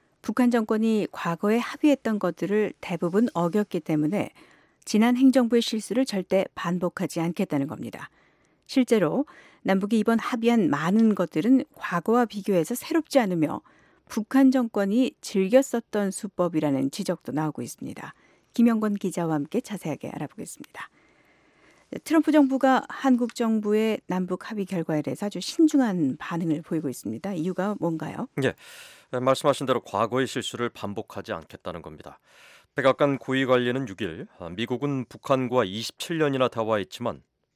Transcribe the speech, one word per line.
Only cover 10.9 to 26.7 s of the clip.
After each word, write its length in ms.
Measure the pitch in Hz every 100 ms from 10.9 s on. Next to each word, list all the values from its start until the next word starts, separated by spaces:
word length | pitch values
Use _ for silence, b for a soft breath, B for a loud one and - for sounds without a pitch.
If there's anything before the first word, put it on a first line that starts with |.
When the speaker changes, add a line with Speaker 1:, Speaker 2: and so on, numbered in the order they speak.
| 214 226
Speaker 1:
것들은 500 | 202 175 160 208 262 -
과거와 520 | - - 175 190 233 233
비교해서 480 | 208 190 185 156
새롭지 440 | 240 - 330 - 269
않으며 420 | 208 175 143 117 b b b b -
북한 440 | - 208 269 269
정권이 600 | 262 226 208 196 226 254 -
즐겨 400 | - 196 190 254
썼던 480 | 269 233 - 208 196
수법이라는 800 | - 202 - 175 160 151 135 135
지적도 420 | - 190 175 -
나오고 300 | 143 156 135
있습니다. 500 | 120 - - - 151 b b b b
김영건 440 | - 233 220 214 202
기자와 380 | 185 180 165
함께 280 | 151 143 226
자세하게 480 | - 202 165 143 -
알아보겠습니다. 800 | - 151 - - - - - - b b b b b b b b b b -
트럼프 280 | - 320 302
정부가 520 | 302 269 269 262 254 -
한국 440 | - 277 247 240
정부의 680 | - 233 220 208 214 220 214 -
남북 440 | 185 180 180 -
합의 160 | 214 185
결과에 340 | 185 160 156
대해서 240 | - -
아주 160 | 202 180
신중한 760 | - - 311 285 233 180 139 -
반응을 420 | - 170 170 156
보이고 300 | -